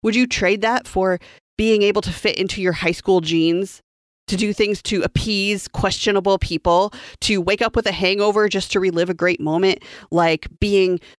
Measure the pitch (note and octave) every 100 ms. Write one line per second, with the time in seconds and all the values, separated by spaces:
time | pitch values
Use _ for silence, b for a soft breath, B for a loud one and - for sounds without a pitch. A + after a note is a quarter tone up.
0 | A3 A3+ B3+ - F3 G#3 A3 B3 - G3
1 | F#3+ F3+ B B _ - A3 G#3+ G3+ G#3
2 | G3+ E3+ G#3+ - F#3+ - F3+ E3 F3 F3
3 | - F#3 D#3+ E3 D#3+ E3+ G3 - _ _
4 | _ _ - F#3 G#3 G3+ G#3 G#3 - G3+
5 | - - - G#3 G3 G#3 - - G3 F#3+
6 | - G3+ F#3+ F#3+ - D#3+ - E3+ G#3 B
7 | B B - G#3 F3 G3+ A3+ A#3 A3 F3
8 | F#3 G3 G#3 G#3 G#3+ F#3+ - G#3 F#3 E3+
9 | F3+ E3+ F3 F3 D3+ D#3+ F#3+ F3 B B
10 | B E3 E3 D#3+ - - G#3 G3+ F#3 F3+
11 | B